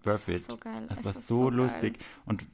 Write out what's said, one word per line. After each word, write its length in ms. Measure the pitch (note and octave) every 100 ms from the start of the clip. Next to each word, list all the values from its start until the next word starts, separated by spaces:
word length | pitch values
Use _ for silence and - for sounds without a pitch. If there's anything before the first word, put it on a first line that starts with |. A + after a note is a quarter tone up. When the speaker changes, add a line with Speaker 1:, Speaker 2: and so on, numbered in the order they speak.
Speaker 1:
worth 140 | G#2+ G#2
Speaker 2:
Es 120 | -
war 60 |
Speaker 1:
it. 160 | F2 -
Speaker 2:
so 60 | -
geil. 240 | - D#3 -
Speaker 1:
Es 80 | G2+
Speaker 2:
Es 60 | G#2
Speaker 1:
war 80 |
Speaker 2:
war 80 | -
Speaker 1:
so 140 | - A#2
Speaker 2:
so 60 | B2+
geil. 60 |
Speaker 1:
lustig. 440 | A#2+ B2+ B2 G#2+ - - - -
Und 180 | G2+ -